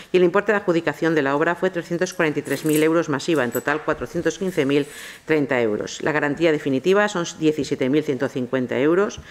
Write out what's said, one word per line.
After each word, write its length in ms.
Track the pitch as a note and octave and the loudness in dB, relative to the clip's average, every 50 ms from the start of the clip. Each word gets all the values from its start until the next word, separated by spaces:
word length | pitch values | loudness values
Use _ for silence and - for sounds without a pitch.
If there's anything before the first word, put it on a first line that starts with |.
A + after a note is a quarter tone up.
| - - | -4 0
y 60 | - | 2
el 60 | F3+ F3+ | 4 4
importe 300 | E3+ E3+ G3+ G3 A3+ G#3+ | 4 4 2 2 2 0
de 40 | |
adjudicación 560 | G3+ G#3 F3+ E3 E3 E3 D3 C#3+ - D#3+ D#3+ E3 | 2 2 0 0 0 0 -2 -2 0 0 0 0
de 60 | D3+ | 0
la 160 | C3+ C#3 C#3+ | 0 0 0
obra 180 | D3 D#3+ E3+ F3 | 0 0 0 0
fue 160 | - F#3 F#3 | 0 -2 -2
trescientos 440 | F#3 E3+ D#3 - F3 E3 F#3 F3+ - | -2 -4 -6 -6 -4 -2 -2 -2 -2
cuarenta 260 | - E3+ D3+ C#3+ D3 | 0 0 0 0 -2
y 40 | - | -4
tres 200 | C#3 C#3 B2+ C#3 | -4 -4 -2 0
mil 180 | D3+ D3+ D#3 | 0 2 4
euros 280 | D3+ D#3+ E3 E3+ D#3+ D#3+ | 4 4 2 2 0 0
más 180 | C#3 B2+ - | -2 -2 0
iva, 160 | F3+ E3 C#3+ B2 | 0 0 0 0
en 80 | A#2+ | 0
total 320 | A2+ B2 - D3 C#3+ D3+ - | -2 -2 -2 -2 -2 -2 -2
cuatrocientos 560 | D#3 D3 - B2+ - - E3+ - D3+ - - | -4 -4 -4 -6 -6 -6 -2 -2 -2 -2 -2
quince 260 | G3 F#3 E3+ E3 C3+ | -4 -2 0 0 0
mil 220 | C3+ C#3+ D3 C#3 - - - - - - - - | 2 2 2 0 -2 -6 -14 -16 -16 -18 -10 -4
treinta 360 | - D#3 D3+ C#3 B2 C3+ A#2+ | 0 0 0 2 2 2 2
euros. 400 | A#2 G#2+ G#2 G#2+ - - - - | 2 2 0 -2 -4 -6 -8 -4
La 120 | - - D3 | -2 -2 0
garantía 400 | D3+ D3 D3 C#3 D3+ E3+ E3 D3+ | 0 0 -2 0 2 2 2 2
definitiva 560 | C#3+ - C#3+ C3+ C3 - F3+ F#3+ G#3 G#3 G3+ | 2 0 0 -2 0 2 2 4 4 2 2
son 160 | - F3 E3+ - - | 0 -4 -4 -6 -4
diecisiete 520 | - D#3+ D3+ D3+ D#3 C3 - C#3 - C3+ B2+ | 0 0 2 2 0 -2 -2 -2 -2 0 2
mil 160 | C#3 D3+ C#3+ | 2 2 0
ciento 240 | - C3+ B2 C3+ B2 | 0 -2 -2 -2 -2
cincuenta 500 | - C3+ B2 A#2+ C3+ C3 B2+ A#2 A#2 A#2+ | -2 -4 -4 -2 -2 -2 -2 0 0 2
euros. 400 | C#3 D#3 E3+ F#3+ G3+ A#3 - - - - | 2 4 4 2 2 0 -4 -8 -16 -16